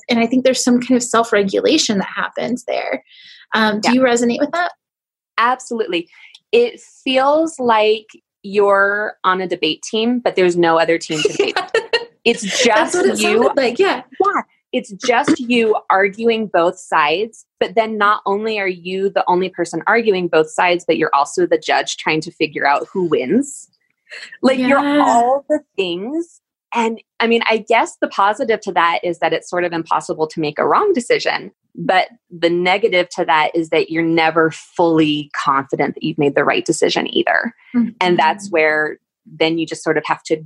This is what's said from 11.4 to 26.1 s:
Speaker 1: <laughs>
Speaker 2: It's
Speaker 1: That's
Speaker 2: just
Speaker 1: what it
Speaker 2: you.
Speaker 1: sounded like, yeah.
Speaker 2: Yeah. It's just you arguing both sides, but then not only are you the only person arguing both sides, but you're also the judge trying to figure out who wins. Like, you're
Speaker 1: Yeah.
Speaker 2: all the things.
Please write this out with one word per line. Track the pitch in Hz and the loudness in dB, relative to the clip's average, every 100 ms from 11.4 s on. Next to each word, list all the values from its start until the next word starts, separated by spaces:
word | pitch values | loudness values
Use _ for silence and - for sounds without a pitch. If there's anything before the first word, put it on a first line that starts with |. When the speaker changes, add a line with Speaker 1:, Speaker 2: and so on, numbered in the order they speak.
| - 370 | -2 -2
Speaker 1:
<laughs> | 359 453 440 480 466 _ | -2 -4 -2 -4 -6 _
Speaker 2:
It's | 226 226 | -2 -2
Speaker 1:
That's | 196 - | -2 0
Speaker 2:
just | 233 208 - 349 | 2 4 2 2
Speaker 1:
what | 285 | 0
it | 214 | 0
Speaker 2:
you. | 208 220 | 0 2
Speaker 1:
sounded | 254 - | 2 0
like, | 247 240 | 0 0
yeah. | 381 254 - - | 0 0 -6 -4
Speaker 2:
Yeah. | 392 294 - _ _ | -2 -2 -6 _ _
It's | 254 - | -6 -6
just | 190 - 240 285 320 | -4 0 2 2 0
you | 240 240 220 - - | 2 2 2 0 0
arguing | 190 202 202 233 220 208 | 2 2 0 0 0 0
both | 180 170 180 | 2 2 -2
sides, | - 165 151 170 220 - _ _ | -2 0 2 0 -4 -10 _ _
but | 208 190 | -2 0
then | 220 214 | -2 2
not | 208 214 202 | 2 2 0
only | 202 220 214 | -2 -2 -2
are | 196 | -4
you | 180 175 190 196 | -6 -6 -4 -2
the | 185 - | 0 0
only | 180 185 | 0 0
person | 180 170 165 190 | -4 -6 -4 0
arguing | 226 220 185 175 | 2 2 0 2
both | 160 156 | 2 2
sides, | - 180 175 | 0 0 0
but | - 160 | 0 0
you're | 156 | 0
also | 139 143 - 170 | 0 0 0 0
the | 160 | 0
judge | - 135 - - | 0 -2 -2 -6
trying | 175 156 | -2 -2
to | 170 | -4
figure | - 151 147 143 | -4 -4 0 0
out | 143 - | 0 -2
who | 190 | -4
wins. | 175 135 127 220 277 - - _ _ _ _ - - - | 0 0 2 0 -2 -8 -20 _ _ _ _ -20 -20 -2
Like, | 254 262 | 0 2
you're | 254 277 | 2 2
Speaker 1:
Yeah. | 285 294 269 | 2 2 2
Speaker 2:
all | 233 240 277 - | 2 2 0 0
the | 302 - - | -4 -4 -6
things. | 185 175 220 | -4 -6 -6